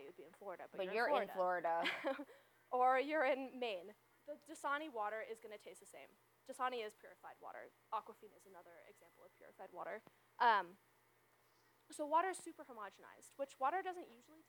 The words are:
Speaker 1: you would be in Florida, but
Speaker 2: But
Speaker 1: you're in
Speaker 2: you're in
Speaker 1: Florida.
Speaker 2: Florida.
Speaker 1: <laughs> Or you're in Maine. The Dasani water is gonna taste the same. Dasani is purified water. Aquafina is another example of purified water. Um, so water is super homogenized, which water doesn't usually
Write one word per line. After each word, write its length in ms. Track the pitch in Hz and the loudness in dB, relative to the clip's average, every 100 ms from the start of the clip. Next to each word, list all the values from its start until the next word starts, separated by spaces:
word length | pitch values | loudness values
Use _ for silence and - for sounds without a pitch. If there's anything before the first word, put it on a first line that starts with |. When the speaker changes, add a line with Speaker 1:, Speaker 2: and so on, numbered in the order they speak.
| 143 | -8
Speaker 1:
you 20 | |
would 80 | - | -14
be 40 | 143 | -18
in 80 | - | -14
Florida, 320 | 196 175 131 | -12 -10 -8
but 80 | - | -4
Speaker 2:
But 140 | 185 208 | -2 2
Speaker 1:
you're 140 | 247 | 4
in 40 | 285 | 4
Speaker 2:
you're 80 | 202 | 2
in 40 | |
Speaker 1:
Florida. 480 | - 180 180 170 165 294 - | 2 2 4 2 2 2 0
Speaker 2:
Florida. 220 | - 269 285 | -2 -2 -6
Speaker 1:
<laughs> 60 | - - _ _ | -16 -20 _ _
Or 320 | 254 254 262 | 4 6 6
you're 240 | 277 311 262 | 4 4 4
in 240 | 269 262 254 | 2 -2 -4
Maine. 400 | 240 190 180 208 _ _ - | -4 -4 -8 -16 _ _ -16
The 80 | 302 - | -16 -14
Dasani 480 | 302 294 277 311 | -6 0 0 0
water 320 | 233 208 220 214 | -2 -2 -2 -6
is 160 | 220 | -10
gonna 160 | 220 208 | -12 -14
taste 240 | - 185 | -14 -18
the 80 | 196 | -18
same. 160 | 151 135 - _ _ - | -18 -20 -20 _ _ -14
Dasani 400 | 254 254 247 214 | -4 -2 -2 -6
is 80 | |
purified 400 | 208 190 180 170 127 | -8 -18 -18 -18 -16
water. 320 | 151 117 120 - _ | -14 -12 -14 -18 _
Aquafina 480 | 220 202 208 214 - | -6 -6 -12 -20 -20
is 80 | 196 | -20
another 400 | 185 175 170 - | -20 -20 -20 -20
example 400 | - 165 - 185 | -20 -20 -20 -20
of 80 | - | -20
purified 320 | 156 - 196 | -20 -16 -12
water. 320 | 175 165 208 - - _ - | -8 -8 -8 -12 -20 _ 4
Um, 400 | 240 208 175 190 _ _ _ _ _ _ _ _ _ _ - | 8 8 4 -6 _ _ _ _ _ _ _ _ _ _ -14
so 160 | 311 294 | -8 2
water 240 | 311 370 | 4 4
is 80 | 359 | -2
super 240 | - 320 | -10 -16
homogenized, 720 | 285 233 202 196 139 95 - - | -16 -12 -14 -14 -20 -20 -16 -8
which 160 | 277 - | -8 0
water 240 | 262 359 | 0 0
doesn't 240 | 370 359 226 | -2 -6 -10
usually 320 | 233 254 311 | -16 -20 -20